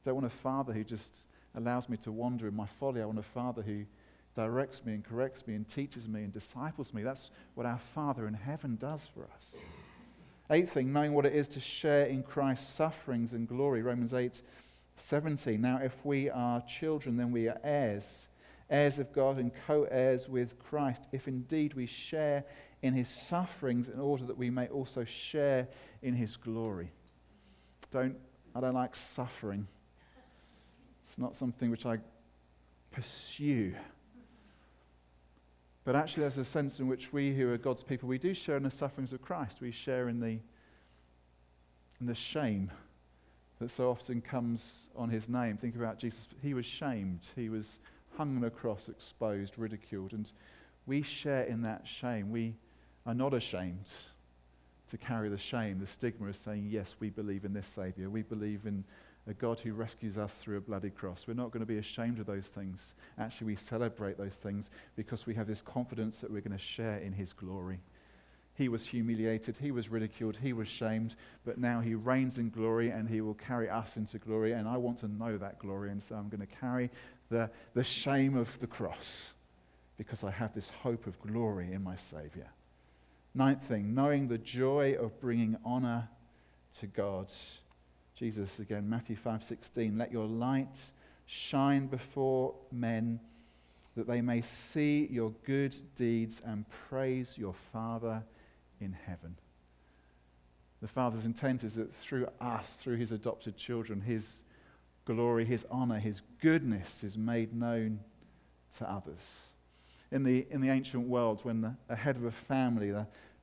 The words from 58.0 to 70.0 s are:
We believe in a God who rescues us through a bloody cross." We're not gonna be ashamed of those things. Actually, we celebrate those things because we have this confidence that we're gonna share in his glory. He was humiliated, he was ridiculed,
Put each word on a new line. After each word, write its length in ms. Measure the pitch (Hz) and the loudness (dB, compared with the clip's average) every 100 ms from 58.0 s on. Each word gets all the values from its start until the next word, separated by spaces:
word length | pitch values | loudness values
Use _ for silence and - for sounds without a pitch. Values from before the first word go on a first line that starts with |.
| 95 | -4
We 140 | 110 | -4
believe 440 | 104 110 107 104 107 | -4 -4 -2 -4 -4
in 180 | 101 95 - - - - | -4 -6 -14 -20 -14 -12
a 40 | |
God 280 | 104 117 113 | -2 -2 0
who 120 | 117 | -4
rescues 460 | 107 113 - 110 101 | -4 -6 -6 -6 -4
us 160 | 104 | -4
through 240 | - 113 101 | -6 -6 -6
a 20 | |
bloody 300 | 98 98 98 | -4 -4 -4
cross." 360 | - 95 90 - | -6 -8 -8 -6
We're 60 | |
not 180 | 117 120 | -4 -4
gonna 120 | 117 | -4
be 140 | 110 107 | -2 -2
ashamed 400 | 104 - 117 117 | -2 -2 -2 -2
of 80 | 104 | -2
those 220 | 98 95 | -4 -6
things. 440 | 101 98 92 - - - - | -8 -8 -8 -14 -20 -14 -8
Actually, 280 | 113 - 110 | -6 -4 -4
we 100 | 98 | -4
celebrate 640 | - 113 117 110 101 95 | -4 0 0 -2 -4 -4
those 180 | 98 - | -6 -6
things 320 | 104 101 - - - - | -4 -4 -6 -14 -10 -8
because 300 | 101 117 - | -6 -6 -4
we 80 | |
have 120 | 110 107 | -2 -2
this 160 | 107 | -4
confidence 560 | - 127 123 113 110 107 | -4 -4 -4 -4 -4 -4
that 120 | 107 | -6
we're 120 | 104 | -6
gonna 160 | 101 98 | -4 -6
share 400 | - - 113 104 | -6 -4 -2 -2
in 140 | 98 | -4
his 200 | 95 92 | -4 -6
glory. 480 | - 92 95 90 92 - - - - - - _ | -8 -8 -6 -6 -8 -10 -20 -20 -20 -20 -20 _
He 140 | - 131 | -2 0
was 160 | 113 | 0
humiliated, 720 | - 123 113 113 113 110 123 113 | -2 0 0 2 2 2 -2 -4
he 140 | 143 | -2
was 180 | 123 107 | -2 -2
ridiculed, 480 | 113 | -2